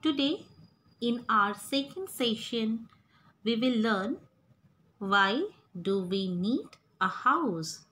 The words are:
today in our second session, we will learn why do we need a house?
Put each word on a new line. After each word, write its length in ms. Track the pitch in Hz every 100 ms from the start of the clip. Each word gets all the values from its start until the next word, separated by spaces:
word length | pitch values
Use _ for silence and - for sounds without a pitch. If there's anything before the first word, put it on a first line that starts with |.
today 440 | 311 285 277 359 - - - _ _ _
in 240 | 240 240 -
our 240 | 220 202
second 560 | 208 - 277 277 - 381
session, 800 | - 247 220 - 233 220 226 - - _ _ - _ 214
we 100 | 226
will 220 | 254 240
learn 400 | 220 202 202 330 - _ _ _ _ _ _ _
why 480 | 196 202 196 233 403 - _ 180
do 200 | 175 196
we 240 | 180 196 190
need 380 | 175 190 277 440 - _ _
a 80 | 190
house? 800 | - 247 302 294 170 160 - -